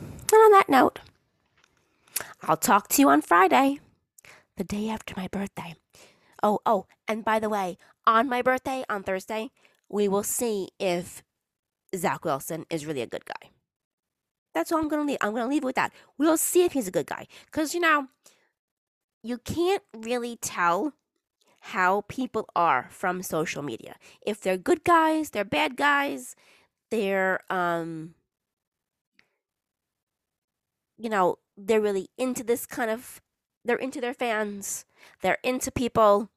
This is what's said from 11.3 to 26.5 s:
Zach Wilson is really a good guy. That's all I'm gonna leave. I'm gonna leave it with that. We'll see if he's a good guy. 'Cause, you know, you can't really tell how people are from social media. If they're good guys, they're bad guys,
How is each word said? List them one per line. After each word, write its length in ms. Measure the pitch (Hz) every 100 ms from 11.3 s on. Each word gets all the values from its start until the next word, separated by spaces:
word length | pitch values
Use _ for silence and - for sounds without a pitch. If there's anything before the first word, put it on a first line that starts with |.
| _ _ _ _ _ _ 190
Zach 280 | 160 135
Wilson 420 | 170 135 - 160 -
is 160 | 165 147
really 160 | 139
a 60 | 113
good 180 | - -
guy. 240 | - - _ _ _ _ _ _ _ _ _ _
That's 180 | 320 339
all 80 | 320
I'm 80 | 311
gonna 160 | 302
leave. 140 | 294 254
I'm 140 | 208
gonna 160 | 226 233
leave 140 | 294
it 20 | 254
with 100 | 233
that. 160 | - - _ -
We'll 200 | 311 320
see 260 | - 349
if 100 | 349
he's 140 | 277 185
a 40 |
good 160 | 170 -
guy. 200 | - - - -
'Cause, 220 | - 302
you 60 | 349
know, 280 | 339 294 269 _ _ _ _ _ _ _ _ _ _ _
you 160 | 220 240
can't 440 | - 302 349 392 _
really 420 | 226 220 247 240 233
tell 560 | - - 175 175 294 - _ _ _ _ _ _
how 420 | - 214 185 202
people 480 | - - 254 220 - -
are 320 | 165 131 -
from 320 | - 190 180
social 400 | 185 165 160 -
media. 340 | 143 110 - - - - -
If 160 | 214
they're 160 | 190 185
good 260 | 214 349
guys, 480 | - 339 320 311 302
they're 120 | 208
bad 320 | 202 294 302 247
guys, 600 | 285 285 277 269 247 - _